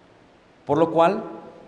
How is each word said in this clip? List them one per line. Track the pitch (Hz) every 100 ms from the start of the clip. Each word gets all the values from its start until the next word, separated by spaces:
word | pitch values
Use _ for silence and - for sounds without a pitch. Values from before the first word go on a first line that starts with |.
| _ _ _ _ _ _ -
Por | 147
lo | 165
cual, | 160 170 214 - - - -